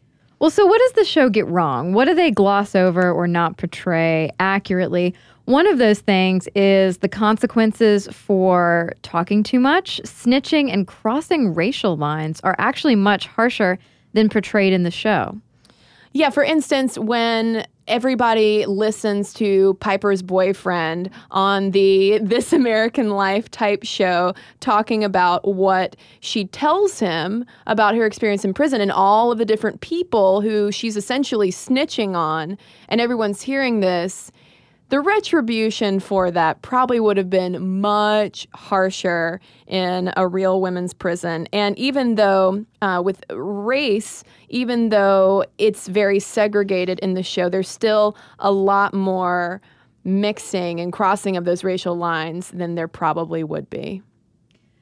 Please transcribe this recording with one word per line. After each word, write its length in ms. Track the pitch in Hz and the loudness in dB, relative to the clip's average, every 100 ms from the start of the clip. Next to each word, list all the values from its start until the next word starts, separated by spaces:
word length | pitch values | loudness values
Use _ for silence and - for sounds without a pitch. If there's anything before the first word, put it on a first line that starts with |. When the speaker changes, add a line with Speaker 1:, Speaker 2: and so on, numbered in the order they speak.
| _ _ _ - | _ _ _ -2
Speaker 1:
Well, 100 | 311 | 0
so 140 | - | 4
what 140 | 392 453 | 6 6
does 140 | 508 | 4
the 120 | 466 | 4
show 240 | 392 320 254 | 2 4 2
get 180 | 208 - | 2 0
wrong? 440 | 175 160 127 165 | 0 0 0 0
What 140 | 196 269 | 2 2
do 80 | |
they 160 | 339 339 | 4 2
gloss 440 | 214 196 202 202 | 4 2 2 2
over 380 | 196 185 175 180 | 2 2 2 2
or 160 | 165 175 | 2 0
not 300 | 175 165 - | 0 0 -4
portray 720 | 175 - - 165 165 160 156 - | -10 -8 -2 0 2 0 -2 -2
accurately? 760 | 185 196 - 185 180 175 180 - _ _ - | -2 -2 -2 -2 0 0 -2 -4 _ _ 0
One 160 | 269 381 | 4 4
of 120 | 294 | 4
those 200 | 226 208 | 4 2
things 500 | - 190 185 185 - | 2 2 2 0 0
is 440 | 202 196 196 190 180 | 2 4 6 4 0
the 100 | 190 | -4
consequences 1000 | 196 214 220 233 233 220 208 226 208 196 | 0 0 2 0 2 0 2 2 2 -2
for 800 | - - 196 190 180 175 170 165 - | -10 -2 2 4 4 4 2 0 -8
talking 400 | - 170 175 208 | -6 -4 0 0
too 160 | 208 254 | 2 2
much. 420 | 262 339 370 - | 2 2 -2 -8
Snitching 680 | - - 240 262 - 311 277 | -12 -4 0 0 2 0 0
and 140 | 196 185 | -2 -4
crossing 680 | - 220 262 - 330 220 | -4 -4 -2 0 0 0
racial 420 | 165 185 269 208 156 | 0 -2 0 -2 0
lines 440 | 147 151 156 160 | -2 -2 -4 -4
are 120 | - - | -2 0
actually 380 | 226 269 302 | 0 0 2
much 320 | 214 196 202 - | 4 4 2 -2
harsher 500 | - 233 - 196 185 _ _ _ | 0 0 2 0 -2 _ _ _
than 160 | 208 220 | 2 2
portrayed 440 | 220 180 214 196 | 2 0 2 2
in 120 | 185 | 2
the 60 | 175 | 0
show. 480 | - 220 185 107 214 - _ _ _ _ _ _ | -2 -2 0 -2 -8 -18 _ _ _ _ _ _
Speaker 2:
Yeah, 180 | 269 302 | 0 0
for 140 | 294 | 2
instance, 540 | 277 311 - 277 262 - | 2 0 0 0 -2 -4
when 680 | 220 233 233 226 226 226 - _ - | -4 -2 0 -2 -2 -4 -6 _ -4
everybody 760 | 240 254 254 240 226 214 214 196 | -2 0 0 2 2 2 2 0
listens 680 | 196 214 214 214 202 202 | -2 -2 -2 -2 -2 -4
to 400 | - 208 196 196 | -4 0 4 2
Piper's 480 | 190 214 196 202 196 | 2 -2 0 0 -2
boyfriend 880 | 180 185 190 196 185 175 160 165 185 - - | -2 0 0 0 -2 -2 -2 -4 -8 -12 -8
on 400 | 190 196 196 196 | -2 0 0 0
the 460 | 190 196 190 196 214 | 2 4 4 4 2
This 300 | 214 233 247 | 0 -2 0
American 580 | 330 247 220 226 254 220 | 2 2 2 0 0 -2
Life 400 | 196 196 196 - | 0 0 -2 -4
type 320 | - 208 202 | -4 -2 -2
show 520 | - - 190 175 180 196 - - | -4 -2 0 2 0 -4 -12 -8
talking 420 | - 208 220 220 | 0 0 0 -2
about 440 | 208 190 180 185 - | 0 2 2 2 0
what 500 | 185 190 185 185 - - _ | 0 2 2 -2 -8 -20 _
she 260 | - 226 190 | -8 -6 -6
tells 540 | - 302 349 403 - | -2 0 2 0 0
him 440 | 202 160 165 220 240 - - | -2 -2 -4 -6 -8 -10 -4
about 300 | 220 208 226 | 0 2 2
her 100 | 220 | 0
experience 380 | 214 220 202 | 0 -2 0
in 100 | 202 | -2
prison 260 | 190 294 254 | 0 0 0
and 120 | 202 | 0
all 400 | - 196 214 240 | 2 4 4 2
of 60 | 226 | 0
the 60 | |
different 360 | 220 214 214 - | -2 -2 -4 -8
people 600 | - 330 359 226 190 196 | -8 -6 -2 2 2 2
who 300 | 208 214 208 | 0 -2 -2
she's 260 | 202 233 208 | -4 -6 -6
essentially 540 | 196 262 277 233 196 | -4 -4 -2 -2 -2
snitching 640 | 185 - 262 302 - 208 | -4 -4 -2 -2 -4 -4
on, 420 | 180 156 156 156 202 _ - - | -2 -2 -2 -6 -10 _ -20 -6
and 120 | 226 | -2
everyone's 420 | 240 240 214 202 | -2 -2 -2 -4
hearing 380 | - 269 262 226 | -6 -2 -2 0
this, 500 | 185 180 180 - - _ _ _ _ _ - | 0 0 -4 -8 -18 _ _ _ _ _ -4
the 100 | 269 | -2
retribution 1000 | 302 427 403 330 233 226 220 - 208 196 | 0 0 0 0 0 0 -2 -2 -2 -2
for 300 | - 196 180 | -2 0 0
that 300 | 175 160 - | 2 0 -2
probably 360 | - 254 254 240 | -2 0 0 2
would 180 | 214 196 | 2 0
have 140 | 185 | 0
been 500 | 185 180 175 185 190 | 0 -2 -4 -4 -2
much 640 | 208 208 208 214 208 - - | 0 2 2 2 0 -6 -18
harsher 840 | - - 196 190 190 185 170 165 185 _ _ - | -16 -2 0 0 -2 -4 -2 -4 -6 _ _ -8
in 440 | 185 180 180 185 - | -4 -2 -2 -2 -2
a 100 | 185 | -2
real 340 | 185 190 190 | 0 0 0
women's 320 | 185 180 180 | -2 -4 -6
prison. 540 | - 185 175 170 165 165 | -6 -6 -4 -4 -6 -4
And 260 | 202 202 - | -2 -2 -2
even 380 | 262 277 247 220 | -2 0 0 2
though, 500 | 202 190 190 196 220 - | 4 4 2 0 -6 -6
uh, 180 | 202 180 | -2 0
with 200 | 185 185 - | -2 -4 -8
race, 920 | 98 160 202 208 269 285 208 - - - _ - | -10 -8 -6 -2 -2 0 -2 -4 -14 -20 _ -8
even 400 | 247 240 240 226 | -6 -2 0 2
though 560 | 208 196 196 190 196 - - | 2 4 4 4 2 -2 0
it's 280 | 214 208 - | 0 0 -4
very 320 | 190 202 196 | 0 2 0
segregated 800 | - - 208 208 196 185 180 185 | -2 -2 0 0 -2 -2 -2 -4
in 160 | 190 | -4
the 80 | 185 | -4
show, 260 | 180 - 180 | -4 -2 -2
there's 200 | 190 185 | -2 -4
still 480 | - 220 214 214 214 - - | -2 0 2 2 -2 -14 -4
a 100 | 202 | 0
lot 420 | 196 190 196 202 | 2 2 2 2
more 720 | 196 190 185 180 180 175 190 _ _ _ _ | 0 -2 -2 -2 -2 -4 -8 _ _ _ _
mixing 800 | 185 196 208 214 - 190 175 170 | -2 0 0 -4 -6 -6 -4 -4
and 120 | 175 | -6
crossing 440 | 175 196 202 202 185 | 0 0 0 -2 -2
of 80 | |
those 180 | 175 175 | -2 -2
racial 320 | 190 185 180 | -2 -4 -4
lines 560 | 175 170 165 160 170 185 | -4 -4 -4 -6 -8 -10
than 240 | 180 175 | -8 -6
there 140 | 170 165 | -6 -8
probably 560 | - 160 156 165 165 | -4 -4 -2 -4 -6
would 260 | 156 156 - | -6 -8 -8
be. 320 | - - 190 - _ _ _ _ _ _ _ | -10 -10 -12 -14 _ _ _ _ _ _ _